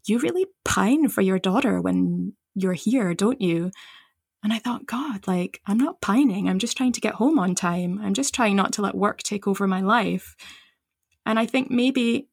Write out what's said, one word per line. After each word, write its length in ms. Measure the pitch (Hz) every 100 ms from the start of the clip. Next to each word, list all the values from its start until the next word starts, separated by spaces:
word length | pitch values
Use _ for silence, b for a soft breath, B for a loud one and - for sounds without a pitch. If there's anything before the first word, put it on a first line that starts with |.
| -
you 140 | 233
really 260 | 311 349 381 _
pine 440 | - - 190 294 277
for 120 | -
your 180 | 190 190
daughter 420 | 185 196 233 180
when 520 | 180 180 175 175 180 - _
you're 200 | 196 185
here, 420 | 180 - 262 190 170
don't 260 | 202 262
you?" 300 | 185 165 180 B B B B _ _ _
And 100 | 208
I 60 | 226
thought, 260 | 247 240 -
"God, 400 | 240 302 196 -
like, 320 | 180 180 - -
I'm 140 | 220
not 220 | 294 -
pining. 460 | - 214 285 196 190
I'm 120 | 185
just 180 | 233 -
trying 160 | 254
to 80 | 233
get 140 | 208 -
home 240 | 247 311
on 160 | 185 185
time. 440 | 175 175 175 190
I'm 140 | 208
just 200 | 202 277 -
trying 200 | 220 196
not 180 | 185
to 100 | -
let 120 | 202 190
work 280 | 202 -
take 240 | - 202 202
over 180 | 196 196
my 160 | 185
life." 540 | 190 233 185 185 - - B B B B _ _ _ _ -
And 120 | 226
I 80 | 233
think 240 | 262 262
maybe 580 | 240 247 262 233 233 -